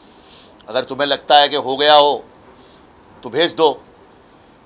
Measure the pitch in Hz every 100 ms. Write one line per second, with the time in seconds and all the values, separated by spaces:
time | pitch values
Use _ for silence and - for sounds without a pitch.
0 | _ _ _ - - _ - 117 127 131
1 | 143 135 - 147 143 143 123 135 143 151
2 | 147 123 - _ _ _ _ _ _ _
3 | _ _ 127 127 170 165 160 131 - _
4 | _ _ _ _ _ _